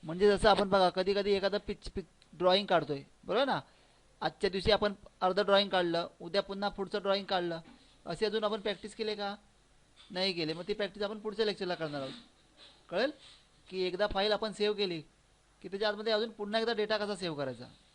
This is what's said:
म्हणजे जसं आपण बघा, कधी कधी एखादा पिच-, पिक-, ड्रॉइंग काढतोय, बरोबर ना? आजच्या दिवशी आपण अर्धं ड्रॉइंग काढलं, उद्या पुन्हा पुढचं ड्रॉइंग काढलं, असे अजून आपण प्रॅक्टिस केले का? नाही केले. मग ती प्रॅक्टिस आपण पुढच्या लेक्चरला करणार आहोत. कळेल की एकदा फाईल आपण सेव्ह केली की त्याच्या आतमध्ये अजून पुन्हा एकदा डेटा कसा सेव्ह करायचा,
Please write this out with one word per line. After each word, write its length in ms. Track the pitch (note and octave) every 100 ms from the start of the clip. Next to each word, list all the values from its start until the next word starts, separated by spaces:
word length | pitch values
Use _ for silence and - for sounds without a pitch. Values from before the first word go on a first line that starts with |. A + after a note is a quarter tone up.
म्हणजे 240 | D#3 E3+ G#3
जसं 220 | G3+ A3
आपण 200 | G3 G3
बघा, 200 | G3 F#3
कधी 240 | F3+ F#3
कधी 180 | G3+ G3+
एखादा 260 | G3 F#3+ G3+
पिच-, 320 | G3+ G3+ -
पिक-, 480 | - F#3 _ _ D3+
ड्रॉइंग 280 | F3+ F#3 G3+
काढतोय, 360 | F3+ D3 C#3 - _
बरोबर 220 | - F#3+ C#4
ना? 140 | F#3 - _ _ _ _ _
आजच्या 280 | C#4 - G3
दिवशी 220 | F#3+ F#3
आपण 220 | G3+ G#3 G3+ - _
अर्धं 240 | F#3 F#3 G3
ड्रॉइंग 240 | G3 G3+
काढलं, 380 | F#3 F3 E3+ F3 -
उद्या 200 | E3+ F#3
पुन्हा 260 | G3 G3 G3+
पुढचं 320 | G3 F#3+ G#3
ड्रॉइंग 240 | G3 G3 G3
काढलं, 340 | F#3+ F3 E3 E3 - - - -
असे 200 | E3 G#3+
अजून 180 | G#3+
आपण 180 | G#3+ G#3+
प्रॅक्टिस 340 | G#3 G3 G#3+ -
केले 200 | G#3+ G#3
का? 200 | G3+ G3+ - _ _ _ _ _ -
नाही 220 | F3+ F#3+
केले. 200 | F3 D#3
मग 100 | D#3+ F3+
ती 60 |
प्रॅक्टिस 300 | G#3 G3+ G3
आपण 160 | G3+ G#3+
पुढच्या 260 | G#3+ G3+ A3
लेक्चरला 300 | F#3+ F#3 F3
करणार 260 | D#3+ D3
आहोत. 120 | C3+ A#2+ - _ _ _ - - _
कळेल 220 | E3+ C4 - - - _ _ -
की 120 | F#3
एकदा 240 | F#3 F3 G#3
फाईल 240 | G3+ G#3
आपण 200 | G3+ A3
सेव्ह 240 | G3 G#3 G#3
केली 240 | G3+ E3 D3 _ _ _ _ _
की 60 | F#3
त्याच्या 220 | G3 G#3+
आतमध्ये 240 | G#3 G#3+
अजून 160 | G#3+ A3+
पुन्हा 300 | A3 G#3 A3
एकदा 140 | A3+
डेटा 240 | A3 G#3 G#3+
कसा 180 | G3+ G3
सेव्ह 220 | F3+ D3
करायचा, 280 | C3+ A#2+ - - _